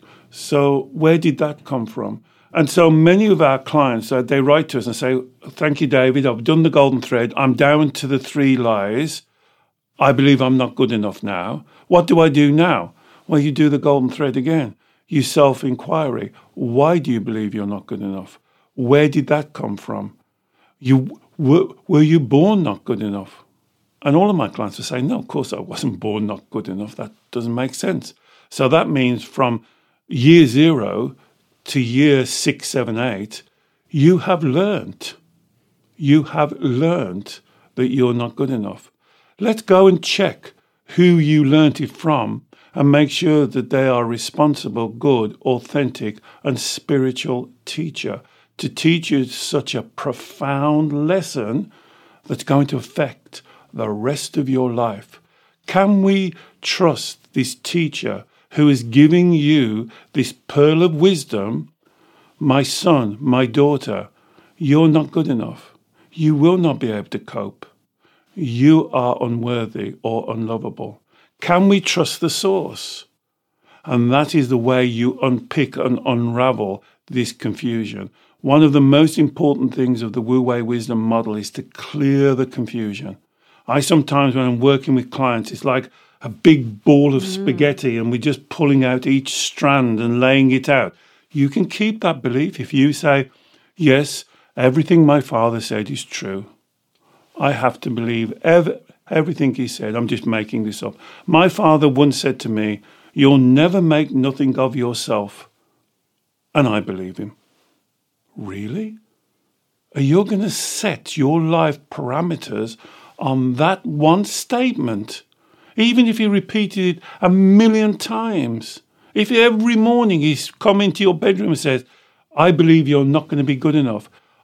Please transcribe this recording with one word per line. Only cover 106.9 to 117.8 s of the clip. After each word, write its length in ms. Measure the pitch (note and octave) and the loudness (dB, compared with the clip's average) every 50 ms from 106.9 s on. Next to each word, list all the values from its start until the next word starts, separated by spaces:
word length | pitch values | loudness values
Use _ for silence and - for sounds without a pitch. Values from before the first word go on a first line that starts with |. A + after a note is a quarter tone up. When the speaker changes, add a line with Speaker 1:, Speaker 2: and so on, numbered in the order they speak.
| F#2+ F#2 F#2 F#2 F#2 | -10 -10 -10 -12 -12
Speaker 1:
him." 160 | - G#2+ G#2+ - _ _ _ _ _ _ _ _ _ _ _ _ _ _ _ _ _ _ _ - | -12 -14 -14 -14 _ _ _ _ _ _ _ _ _ _ _ _ _ _ _ _ _ _ _ -18
Really? 600 | - G#2+ G2 G2 G2+ G#2 G#2+ C#3+ G#3+ A3 G#3+ A3 - _ _ _ _ _ _ _ _ _ _ _ _ _ _ _ _ _ _ - | -16 -14 -12 -12 -10 -10 -10 -8 -8 -10 -10 -14 -18 _ _ _ _ _ _ _ _ _ _ _ _ _ _ _ _ _ _ -4
Are 40 | C#3 | -2
you 220 | C#3 C3+ D#3+ G3 G#3 | 2 2 4 2 2
gonna 260 | - G#3+ F#3+ A3 F3 | 0 -2 -2 -2 -4
set 640 | - - - - - - A3 G3 C#3+ - - - - | -4 -6 -8 -8 -8 -6 -4 -6 -6 -6 -10 -10 -4
your 240 | D#3 C3 C#3 D#3+ E3 | -2 0 2 2 0
life 380 | D#3+ D#3+ E3+ E3 D#3+ D3+ C#3+ - _ - | 0 0 2 2 2 0 -2 -4 _ -16
parameters 840 | - D#3 C#3 B2 C3 D#3 F3 F3 E3 - - - G#2+ G#2+ A2 A#2 A2+ _ - - - - - - _ - | -12 -10 -8 -6 -4 -4 -4 -4 -6 -8 -8 -8 -6 -6 -6 -8 -10 _ -20 -20 -20 -20 -20 -20 _ -8
on 360 | - C3 C3 C3 B2+ B2+ B2 | -4 -2 -2 -2 -2 -2 -2
that 300 | B2 D#3 F3+ F#3+ - - | 0 0 0 0 -2 -6
one 400 | - D3 D3 D#3 D#3+ E3+ G3+ G3+ | -8 -2 2 4 4 4 4 0
statement? 960 | - - - - - B3+ B3 B3+ B3 A#3 - C3 A#2 G#2+ G2+ G#2+ - - - _ _ _ _ _ _ _ _ _ _ - | -4 -8 -10 -8 -4 -2 -2 0 -2 -2 -4 -6 -6 -6 -6 -8 -12 -16 -18 _ _ _ _ _ _ _ _ _ _ -2
Even 320 | A3 A3 A#3+ A#3+ B3 A#3+ | 0 2 2 4 4 4
if 140 | A3+ G#3+ A3 | 4 2 0
you 80 | A3 G#3 | 0 2
repeated 680 | G3+ G3 F#3+ - - G#3+ G#3 - - G3 F#3 F3+ E3+ | 2 0 0 -2 -2 -2 -2 -2 -2 -2 -2 -2 -2
it 60 | F3 - - - - | -4 -10 -18 -6 0
a 80 | - F3 | 2 4
million 640 | F#3 F#3+ F#3+ F#3+ G3 G#3 A3+ A3 A3 A3 | 4 6 6 6 6 6 6 6 4 2